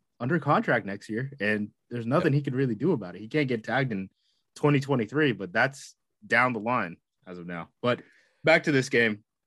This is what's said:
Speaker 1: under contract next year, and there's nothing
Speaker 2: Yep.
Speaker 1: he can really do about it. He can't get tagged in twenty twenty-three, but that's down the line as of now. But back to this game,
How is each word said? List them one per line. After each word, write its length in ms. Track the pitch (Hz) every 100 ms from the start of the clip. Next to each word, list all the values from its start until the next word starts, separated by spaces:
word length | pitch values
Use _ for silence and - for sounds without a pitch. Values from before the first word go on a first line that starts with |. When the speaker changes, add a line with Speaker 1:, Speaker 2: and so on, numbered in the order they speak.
| _ -
Speaker 1:
under 200 | 120 165
contract 460 | - 160 - 123 95
next 240 | 98 -
year, 220 | 110 135 135
and 300 | 101 107 104 - _
there's 160 | 120 113
nothing 260 | 143 175
Speaker 2:
Yep. 40 | 143
Speaker 1:
he 20 |
can 140 | 139 123
really 200 | 139 107
do 160 | 147
about 220 | 160 92 90
it. 40 |
He 60 | 110
can't 200 | 151 139
get 140 | 120
tagged 280 | 107 120 135
in 180 | 101 95 _ _ _ _ -
twenty 240 | 151 143
twenty-three, 520 | 135 135 107 135 151
but 180 | 101 95
that's 440 | 90 127 139 - - _ _ 104
down 280 | 117 127
the 60 | 117
line 380 | 107 123 92 87 _ _ -
as 100 | 90
of 80 | 85
now. 220 | 87 82 _
But 200 | 123 120 - _ _ _
back 200 | 156 165
to 80 | 160
this 180 | 139 131
game, 340 | 123 113 104 _ _